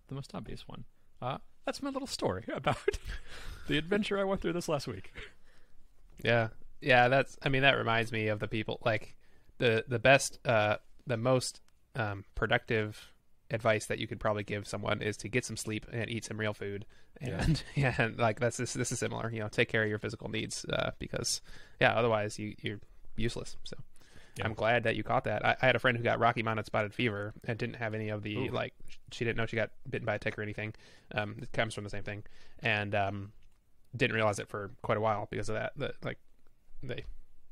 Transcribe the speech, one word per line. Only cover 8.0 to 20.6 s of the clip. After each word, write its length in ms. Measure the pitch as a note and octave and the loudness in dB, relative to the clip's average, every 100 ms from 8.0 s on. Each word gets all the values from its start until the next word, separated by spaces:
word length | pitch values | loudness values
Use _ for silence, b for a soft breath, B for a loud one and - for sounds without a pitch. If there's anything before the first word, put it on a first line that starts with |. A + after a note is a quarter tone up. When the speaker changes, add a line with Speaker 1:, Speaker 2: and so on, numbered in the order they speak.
| A2 | 2
Speaker 2:
me 160 | A2 G#2+ | 0 2
of 120 | G#2 | 0
the 80 | G2+ | 0
people, 320 | A2 G#2+ - | -2 -2 0
like, 320 | - G#2+ - - b b b - | 2 0 -2 -12 b b b 2
the, 280 | B2+ A2 - | 4 4 2
the 120 | A#2+ | 4
best, 400 | B2+ C3+ - - - | 8 8 6 -2 2
uh, 320 | A2+ G#2 G#2 - - - | 4 4 2 -2 -12 -4
the 80 | A#2 | 0
most, 460 | A#2+ C3 - - - - _ - | 4 4 2 -6 -18 -20 _ -4
um, 300 | G#2+ G2 - - | -2 -4 -8 -4
productive 760 | A2 A#2+ - A2+ G#2+ G#2+ - - _ - - | 2 2 2 0 0 -6 -16 -20 _ -20 -6
advice 320 | A2+ A2+ G#2+ - | 0 2 2 0
that 140 | A2 | -4
you 80 | G#2+ | -4
could 120 | G#2 | -4
probably 240 | A2 G#2 | -2 -2
give 240 | G2+ G#2 G2+ | -2 -6 -4
someone 340 | G#2+ G#2 G#2 | -4 -2 0
is 140 | G#2+ G#2 | 0 -4
to 120 | G#2+ | -2
get 160 | B2 - | -2 -2
some 100 | A2 | -6
sleep 300 | - G#2+ - | -4 -4 -4
and 160 | A#2+ G#2+ | -4 -4
eat 160 | A2+ - | -4 -6
some 120 | G#2+ | -2
real 160 | G#2+ | -2
food. 320 | G#2 G2+ G2+ - b b - | -2 -6 -6 -8 b b -10
Speaker 1:
Yeah. 200 | C3 - | -6 2
Speaker 2:
And, 200 | B2 D3 - | 4 2 0
<laughs> 60 | - | 2
yeah, 200 | C3+ A2+ | 2 4
and, 200 | A2+ A2 | 0 2
like, 220 | A#2 G#2+ | 2 4
that's, 160 | A#2+ - | 0 0
this, 160 | A#2+ | -4
this 180 | C3 B2 | -2 -2
is 80 | B2 | -2
similar, 300 | A2 A2+ A#2 | -2 -2 -4
you 80 | A2+ | -4
know, 80 | G#2+ | -2
take 220 | - A#2+ | 2 2
care 140 | A2+ | 4
of 60 | G#2+ | 2
your 100 | G#2+ | 0
physical 280 | G#2+ G#2+ - | -4 -6 -6
needs, 360 | A2 A2 - | -4 -4 -6